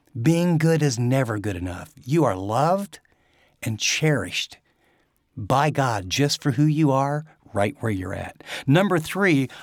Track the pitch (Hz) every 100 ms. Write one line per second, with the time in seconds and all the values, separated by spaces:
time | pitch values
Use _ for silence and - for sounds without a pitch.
0 | _ 117 120 165 175 165 160 165 147 117
1 | 120 131 123 107 104 92 90 87 80 -
2 | 123 160 135 92 98 113 156 196 202 -
3 | _ _ _ _ _ _ - 107 - -
4 | 156 139 87 - - - _ _ _ _
5 | _ _ _ - 101 135 151 147 131 107
6 | 92 87 143 - 147 131 151 151 151 131
7 | 139 147 156 _ - 101 104 - 110 98
8 | 92 95 92 - - - - 151 202 180
9 | - 180 196 143 131 -